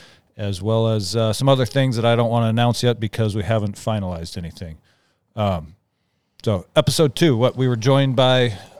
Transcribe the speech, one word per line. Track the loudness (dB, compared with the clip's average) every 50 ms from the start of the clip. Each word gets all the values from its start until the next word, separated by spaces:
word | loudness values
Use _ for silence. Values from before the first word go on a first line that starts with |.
| -20 -20 _ _ _ _ _
as | -8 -6 -6 -6 -4
well | -2 0 0 2 2
as, | 2 0 -2 -2 -2 -2
uh, | 0 0 0 0
some | 0 2 2
other | 2 2 2
things | 0 0 0 0 0 0
that | 0 2
I | 2 2
don't | 2 2 2
wanna | 2 0 0
announce | 2 2 2 2 2 0 0
yet | 0 0 0 0
because | -4 -6 -2 -2 -2 -2 -2
we | -2 -2
haven't | 0 0 0 -2 -4 -6
finalized | -6 -6 -4 -4 -4 -4 -6 -6 -8 -10 -12 -12
anything. | -12 -12 -12 -12 -14 -14 -14 -16 -18 _ _ _ _ _ _ _ _ _ _ -4
Um, | -2 -2 0 -2 -2 -6 -12 -20 _ _ _ _ _ _ _ _ _ _ _ _ _ -2
so | -2 -2 -2 -2 _ 0
episode | 0 2 2 2 2 2 0 2
two, | 2 2 2 4
what, | 4 2 0 0
we | 0 -2
were | 0 0
joined | 0 2 2 2 4 2 2 2
by | 2 2 4 4 2 2 0 -2 -6 -14 -18 -10